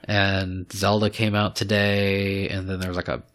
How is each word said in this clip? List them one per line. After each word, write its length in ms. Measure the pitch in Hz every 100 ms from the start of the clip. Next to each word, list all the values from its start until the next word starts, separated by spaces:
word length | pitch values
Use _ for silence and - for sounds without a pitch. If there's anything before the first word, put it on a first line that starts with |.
And 680 | - 104 98 95 95 92 90
Zelda 360 | 98 98 104 107
came 240 | - 110
out 220 | 104 104 -
today, 920 | 101 104 101 101 98 98 98 98 98
and 180 | 98 92
then 120 | 92
there's, 160 | 90 90
like, 100 | -
a 160 | 64 -